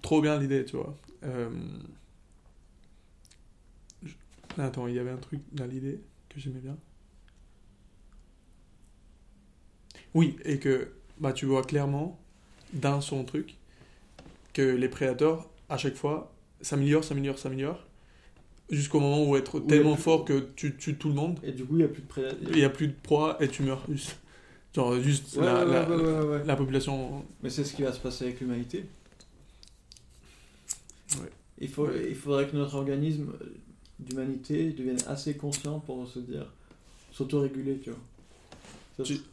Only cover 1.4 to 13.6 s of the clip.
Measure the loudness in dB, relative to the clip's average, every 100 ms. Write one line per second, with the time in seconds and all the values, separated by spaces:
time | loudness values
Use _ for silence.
1.4 | -6 -6 -10 -12 -16 -20 -20 -20 -20 -20
2.4 | -20 -20 -20 -20 -20 -20 _ -20 -20 -20
3.4 | -20 -20 -20 -20 -20 -18 -18 -18 -20 -20
4.4 | -12 -6 -4 -4 -4 -4 -4 -8 -8 -10
5.4 | -10 -10 -8 -6 -6 -8 -12 _ -20 -12
6.4 | -10 -10 -10 -12 -16 -20 -20 -20 -20 -20
7.4 | -20 -20 -20 -20 -20 -20 -20 -20 -20 -20
8.4 | _ -20 -20 -20 -20 -20 -20 -20 -20 -20
9.4 | -20 -20 -20 -20 -20 -20 0 4 4 2
10.4 | -4 -2 2 2 0 -12 -20 -6 -4 -2
11.4 | 2 2 2 0 0 -2 -4 -8 -20 -20
12.4 | -20 -20 -10 -2 0 0 0 -4 -2 -4
13.4 | -6 -10